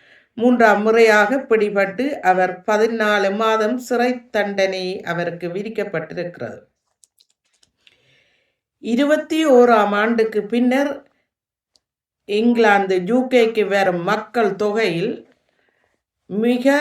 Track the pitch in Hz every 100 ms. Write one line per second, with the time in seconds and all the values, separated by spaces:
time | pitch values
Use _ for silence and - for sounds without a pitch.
0 | _ _ _ - 240 240 226 202 214 226
1 | 226 214 208 269 262 220 208 190 190 190
2 | 277 285 180 185 185 180 - 214 226 226
3 | 214 208 196 202 220 220 214 247 - 240
4 | 247 247 - 214 202 196 190 190 185 190
5 | - 170 170 170 175 180 214 220 196 160
6 | 156 175 170 170 113 104 _ _ _ _
7 | _ _ _ _ _ _ _ _ _ _
8 | _ _ _ _ _ _ _ _ 220 240
9 | 285 302 311 311 311 247 247 226 202 202
10 | 220 233 220 214 202 240 247 262 285 285
11 | _ _ _ _ _ _ _ _ _ _
12 | _ _ - 208 240 233 220 202 190 185
13 | 180 247 247 254 226 220 196 196 190 175
14 | 180 214 220 247 208 196 208 214 214 170
15 | 208 302 - _ _ _ _ _ _ _
16 | _ _ - 190 233 247 262 285